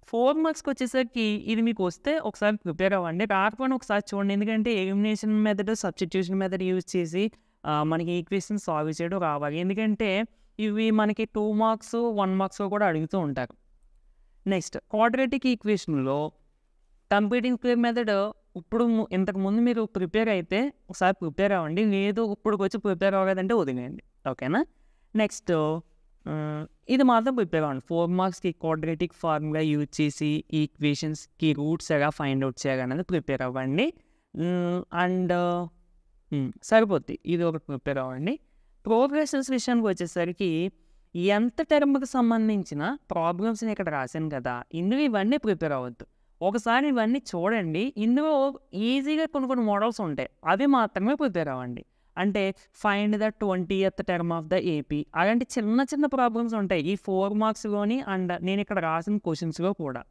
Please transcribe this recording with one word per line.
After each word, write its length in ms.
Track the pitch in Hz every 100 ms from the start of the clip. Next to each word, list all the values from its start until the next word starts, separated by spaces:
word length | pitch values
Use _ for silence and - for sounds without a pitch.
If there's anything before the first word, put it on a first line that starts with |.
| -
ఫోర్ 280 | 226 247 302
మార్క్స్‌కి 320 | 320 311 -
వచ్చేసరికి 560 | 277 247 262 247 247 220 208 -
ఇది 160 | 220
మీకు 200 | 226 220
వస్తే 280 | 185 - - 311
ఒకసారి 380 | 220 - 208 208
ప్రిపేర్ 380 | 180 160 190
అవ్వండి, 300 | 196 175 165
రాకపోయినా 500 | 214 196 202 220 262 262
ఒకసారి 260 | - 208 202
చూడండి. 240 | 202 196
ఎందుకంటే 360 | 202 208 220 220 220
ఎలిమినేషన్ 520 | 190 196 214 214 214 214
మెథడ్, 320 | 214 208 208
సబ్స్టిట్యూషన్ 640 | 220 196 - 180 190 180 190
మెథడ్ 220 | 190 185 185
యూజ్ 180 | 185 175 185
చేసి, 280 | 170 175 214 - _ _
ఆ, 80 | - 151
మనకి 300 | 151 160 170 175
ఈక్వేషన్ 380 | 170 196 - 208
సాల్వ్ 340 | - 156 151 156
చేయడం 200 | 170 196 170
రావాలి. 300 | 147 147 151
ఎందుకంటే 520 | 180 196 220 208 220 190 226 _ _ -
ఇవి 280 | 214 208 220
మనకి 340 | 214 214 208
టూ 200 | 220 214 214
మార్క్స్, 460 | 214 220 220 - 233 240 214
వన్ 140 | 190 190
మార్క్స్‌లో 280 | 190 - 202
కూడా 180 | 208 202
అడుగుతూ 320 | 160 156 196
ఉంటారు. 360 | 156 135 123 - _ _ _ _ _ _ _ _ -
నెక్స్ట్, 300 | 190 160 - _
క్వాడ్రాటిక్ 540 | 214 233 254 269 262 262
ఈక్వేషన్‌లో 720 | 240 208 202 - 147 131 139 151 _ _ _ _ _ _ _ _
కంప్యూటింగ్ 460 | 202 208 247 240 247
స్క్వేర్ 220 | 247 240
మెథడ్ 280 | 240 233 226 202 202 - _ -
ఇప్పుడు 280 | 170 233
ము-, 240 | 240 226 220
ఇంతకు 260 | 180 190 196
ముందు 220 | 196 214
మీరు 220 | 240 233 220 196
ప్రిపేర్ 320 | 180 214 226
అయితే 320 | 196 170 190 277 - _
ఒకసారి 240 | 185 185 190
ప్రిపేర్ 320 | 165 135 202
అవ్వండి, 300 | 196 156 170
లేదు 380 | 220 196 196 208 226
ఇప్పుడుకి 300 | 202 214 208
వచ్చి 160 | 196 220
ప్రిపేర్ 360 | 208 180 196
అవ్వలేదంటే 400 | 196 190 190 190
వదిలేయండి, 480 | 233 147 127 123 - - _ -
ఓకేనా? 300 | 131 127 185 330 _ _ _ _
నెక్స్ట్, 380 | 214 185 - - 170 151 160 - _ _ _ -
ఆ, 80 | 156 151 151 156 _ -
ఇది 160 | 262 262
మాత్రం 240 | 233 226
ప్రిపేర్ 300 | 254 185 160
అవ్వండి. 180 | 151 135 -
ఫోర్ 220 | 165 170
మార్క్స్‌కి 400 | 180 190 180 185
క్వాడ్రాటిక్ 640 | 160 165 160 160 160 180
ఫార్ములా 460 | - 170 151 151 156
యూజ్ 300 | 156 147 147 -
చేసి 300 | 151 - 151 151 -
ఈక్వేషన్స్‌కి 1000 | 156 151 _ 147 143 156 156 - _ 156
రూట్స్ 380 | 139 147 165 -
ఎలా 160 | 151 147
ఫైండ్ 340 | - 147 135
అవుట్ 140 | 135 123 143
చేయాలనేది 380 | 131 127 139 180
ప్రిపేర్ 300 | 180 - 135
అవ్వండి. 440 | 127 131 131 147 277 - _ _ _
మ్, 460 | - 170 180 175 175 - 170
and, 300 | 180 185 180 175 175 175 175 _ _ _ _ _ _
మ్, 180 | 147 131 -
సరిపోద్ది, 540 | - 220 220 175 - - -
ఇది 160 | 170
ఒకటి 200 | 170 160 -
ప్రిపేర్ 300 | 139 143 139
అవ్వండి. 360 | 131 131 160 294 _ _ _ _
ప్రోగ్రెషన్స్ 680 | - 226 277 294 302 285 262
విషయానికి 360 | 262 233 240 220
వచ్చేసరికి 640 | 185 175 - 170 175 196 160 185 - _ _ _
ఎంత 480 | 175 185 208 240 -
టర్మ్‌కి 440 | 320 302 285 277 262
సంబంధించిన 760 | 262 233 226 220 208 180 147 160 277 _
ప్రాబ్లమ్స్ని 600 | 175 165 175 214 220 226
ఇక్కడ 160 | 208 180
రాశాను 420 | 151 131 160 160
కదా, 260 | 143 127 120 -
ఇందులో 260 | 160 180 254
ఇవన్నీ 360 | 294 214 196 285
ప్రిపేర్ 360 | 214 185 160
అవ్వద్దు. 340 | 139 123 120 - _ _ _
ఒకసారి 460 | 180 220 220 240 294
ఇవన్నీ 320 | 254 220 269 -
చూడండి, 520 | 175 180 226 175 160 247 247
ఇందులో 360 | 220 254 311 294 269 277 _
ఈజీగా 520 | 180 226 262 277 302 320
కొన్ని 220 | 294 262
కొన్ని 160 | 254
మోడల్స్ 360 | 220 202 220 233
ఉంటాయి, 280 | 185 143 131 _
అవి 220 | 156 190 285
మాత్రమే 480 | 269 214 - 202
ప్రిపేర్ 340 | 294 285 175 151
అవ్వండి. 340 | 131 127 120 - _ _ -
అంటే 260 | 196 202 196 190 _ -
find 320 | 214 202 208
the 140 | 214 214 214
twentieth 580 | 208 185 175 190 190 - -
term 200 | 175 170
of 80 | 165 156
the 80 | 180 160
A 40 | 151
P, 160 | 139 147 -
అలాంటి 300 | - 185 233 247
చిన్న 320 | - 214 233 269
చిన్న 140 | 285 294
ప్రాబ్లమ్స్ 480 | 262 247 226 233
ఉంటాయి 280 | 220 196 180
ఈ 120 | 151 196
ఫోర్ 360 | - 190 196
మార్క్స్‌లోని 640 | 208 220 214 220 208 208 247 233
and 160 | 190 180 175
నేను 200 | 175 196
ఇక్కడ 180 | 202 196
రాసిన 380 | 165 160 165 208
క్వశ్చన్స్‌లో 560 | 175 156 165 151 175
కూడా. 300 | 202 151 123 -